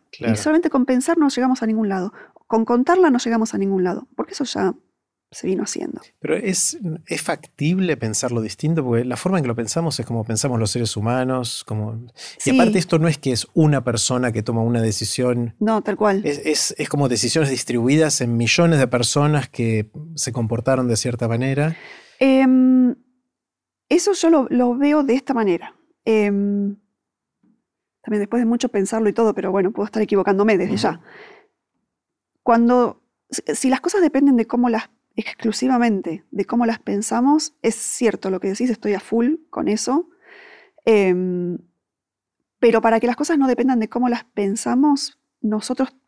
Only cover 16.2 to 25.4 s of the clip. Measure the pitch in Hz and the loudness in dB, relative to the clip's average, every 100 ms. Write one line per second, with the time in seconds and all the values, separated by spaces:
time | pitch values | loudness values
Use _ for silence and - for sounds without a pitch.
16.2 | 165 143 156 151 - - 147 143 135 123 | -2 -4 -2 -2 -4 -6 -4 0 0 0
17.2 | 123 165 139 127 - 120 117 147 156 - | 0 0 0 -2 -4 -2 2 2 2 0
18.2 | 120 117 117 - 170 156 127 123 117 147 | 0 0 2 2 4 4 2 2 0 2
19.2 | 147 151 131 - 117 110 107 147 160 156 | 2 0 -2 -4 0 0 -2 -10 -14 -8
20.2 | - 120 110 113 117 131 123 113 127 117 | -6 -4 -4 -2 0 0 0 -2 -2 -4
21.2 | 117 117 131 135 151 160 - - - _ | -2 -2 -2 0 -2 -4 -14 -20 -20 _
22.2 | 269 262 262 262 254 254 247 - _ _ | 4 4 4 4 4 4 2 0 _ _
23.2 | _ _ _ _ _ _ - 339 403 381 | _ _ _ _ _ _ -2 0 2 2
24.2 | 330 320 240 247 247 247 285 302 277 262 | 4 4 2 2 2 2 2 2 2 0
25.2 | - 247 | 0 0